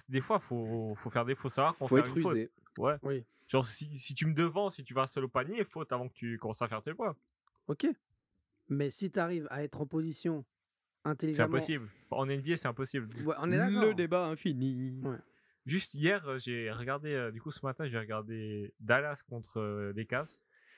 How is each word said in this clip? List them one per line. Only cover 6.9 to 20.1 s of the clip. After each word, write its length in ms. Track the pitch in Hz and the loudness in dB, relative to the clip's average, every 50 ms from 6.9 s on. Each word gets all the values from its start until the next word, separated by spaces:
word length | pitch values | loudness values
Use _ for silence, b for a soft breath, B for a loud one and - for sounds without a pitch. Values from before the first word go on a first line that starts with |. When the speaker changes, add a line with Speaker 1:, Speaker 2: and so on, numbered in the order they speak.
| 165 | -6
Speaker 1:
points. 220 | - 233 202 151 - _ - _ _ _ _ _ _ _ - | -2 -2 -4 -4 -4 _ -20 _ _ _ _ _ _ _ -6
Speaker 3:
Ok. 180 | 147 - - 330 294 _ _ _ _ _ _ _ _ _ _ _ _ _ _ - | -4 0 2 0 0 _ _ _ _ _ _ _ _ _ _ _ _ _ _ -4
Mais 200 | 139 143 143 139 | 0 0 0 0
si 220 | - - 196 180 | -2 -2 -4 -2
t'arrives 360 | - 190 170 170 180 170 147 - | 0 0 0 0 0 -2 -4 -4
à 120 | 127 143 147 | -6 -4 -6
être 180 | 143 - - | -6 -4 -6
en 40 | 151 | -6
position 600 | 135 160 160 160 165 151 - - 170 160 147 135 _ _ _ _ _ _ _ _ _ _ _ - | -2 -2 -2 -2 -2 -4 -2 -2 0 0 -2 -4 _ _ _ _ _ _ _ _ _ _ _ -2
Speaker 1:
C'est 60 | 147 | -2
Speaker 3:
intelligemment 440 | 151 131 - 156 156 143 117 107 - - | -2 0 0 0 4 4 4 4 4 2
Speaker 1:
impossible. 320 | 160 160 156 139 113 110 - - _ - | 2 2 -2 -2 -2 -8 -12 -16 _ -4
En 200 | - 131 135 135 | 0 0 2 2
N 100 | 139 139 | 0 -2
B 100 | 135 151 | 0 0
A, 60 | 165 156 | -2 0
c'est 120 | - 131 | 0 -2
impossible. 400 | 117 - 135 - - 135 113 107 117 120 131 | -2 -2 -4 -2 -2 -4 -4 -4 -6 -4 -2
Speaker 3:
Ouais, 100 | 156 156 139 | -2 0 0
on 120 | 147 175 | 2 2
est 60 | 175 160 | 4 4
d'accord. 260 | 175 190 202 202 214 | 4 4 4 6 6
Speaker 2:
Le 100 | 214 214 | 4 4
débat 300 | 175 175 160 175 185 175 160 | 4 0 2 2 2 2 0
infini. 680 | 160 - - 190 143 123 131 135 127 123 131 131 127 131 131 | -2 -2 0 0 0 2 0 0 0 -2 -4 -4 -6 -4 -4
Speaker 3:
Ouais. 140 | 139 123 - - b b b b b b b b 127 | -4 -4 -6 -8 b b b b b b b b -4
Speaker 1:
Juste 260 | 156 190 185 - - | -2 -2 -2 -4 -4
hier, 340 | 143 151 170 202 196 160 139 | 0 2 4 4 2 0 -2
euh, 120 | 131 127 | -6 -4
j'ai 320 | 120 123 120 117 113 110 | -4 -4 -4 -2 -2 -4
regardé, 400 | 110 117 120 131 139 143 151 151 147 | -4 -4 -2 -2 -2 -2 -2 -2 -2
euh, 160 | 131 123 117 | -2 -2 -4
du 100 | 110 113 | -6 -8
coup, 120 | - 156 | -10 -10
ce 120 | - - - | -10 -6 -4
matin, 240 | 135 127 - 131 127 | -6 -4 -2 -4 -2
j'ai 120 | 117 113 | -2 -4
regardé 720 | 110 107 110 107 107 107 113 110 107 107 107 104 101 104 - _ | -4 -2 -4 -4 -4 -4 -6 -6 -4 -4 -4 -4 -6 -8 -10 _
Dallas 420 | 110 107 120 131 147 147 143 - - - | 4 6 6 6 6 2 -4 -8 -10 -10
contre, 300 | 123 120 107 - - 113 | -10 -10 -10 -6 -4 -2
euh, 340 | 107 104 104 104 101 101 101 | -2 -2 -2 -2 -4 -4 -4
les 120 | 107 110 | -4 -4
Cavs. 340 | - | -2